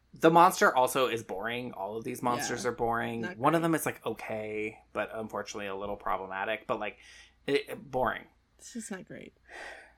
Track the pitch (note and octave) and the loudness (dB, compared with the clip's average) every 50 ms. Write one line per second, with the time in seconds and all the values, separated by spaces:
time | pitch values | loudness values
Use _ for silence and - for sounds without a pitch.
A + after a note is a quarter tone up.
0 | _ _ - - - E3 E3 E3+ E3+ F#3 F3+ - G#3 G3 - C3 B2+ B2 - C#3 | _ _ -2 4 6 8 10 10 10 10 8 6 4 6 6 6 4 4 4 4
1 | B2+ A2+ A#2 A2+ G#2+ - G2 F#2 G#2 A2+ A#2 B2 B2+ B2 - - F#2+ G2+ G#2+ A#2 | 2 4 2 0 -4 -6 -6 -6 -4 -4 -4 -4 -6 -8 -8 -6 -6 -6 -6 -6
2 | A2+ C3 B2 B2 C3 B2+ A#2+ A2+ G#2+ - B2 A#2 G#2 B2 - - B2 A#2 A#2 A#2 | -6 -6 -6 -2 0 0 0 0 -2 -4 -4 -2 -2 -4 -2 0 0 0 0 0
3 | A#2 A#2 A#2 A#2 A2+ - - A2 B2 D3 D#3+ E3 E3 E3 D#3+ C#3+ - C3 A2+ - | -2 -2 -4 -4 -6 -6 -6 -2 2 2 2 4 2 2 0 0 0 -2 -6 -4
4 | - A#2+ A2 - - - A2+ A2 G#2+ G#2+ G#2+ G#2+ G#2+ A2 G#2+ - - _ - G#2 | -6 -6 -6 -6 -8 -8 -6 -6 -6 -6 -6 -4 -4 -6 -6 -10 -16 _ -6 -6
5 | G#2 - G#2+ A2+ A2+ G#2+ G#2+ G#2 G#2 - - G#2+ G2+ G2 G2 G2 G2+ G2+ G#2 G2+ | -4 -4 -6 -8 -8 -6 -6 -8 -8 -8 -8 -8 -6 -6 -6 -6 -6 -6 -8 -6
6 | - G2 G2 F#2 F#2+ F#2 F#2+ F#2+ G2+ G#2+ A2 G#2+ - - A#2+ G#2 G#2+ G#2 - - | -4 -2 -2 -2 -4 -6 -6 -4 -4 -2 -4 -4 -4 -4 -4 -4 -4 -6 -8 -10
7 | - - - - - - _ _ _ - C#3 C#3+ - - A2+ - - C#3 C3 C3 | -16 -20 -20 -20 -20 -20 _ _ _ -2 -2 -2 -2 -4 -10 -12 -10 -6 -2 0
8 | B2 G#2+ G2 - - - _ _ _ _ _ _ - - - A#3 G#3+ - G3+ F#3 | 0 0 0 -2 -6 -14 _ _ _ _ _ _ -20 -16 -14 -12 -10 -10 -12 -12
9 | - - C#3 - - - - _ _ - - - - - - - - - _ | -12 -14 -16 -16 -16 -18 -20 _ _ -20 -18 -16 -14 -14 -16 -18 -20 -20 _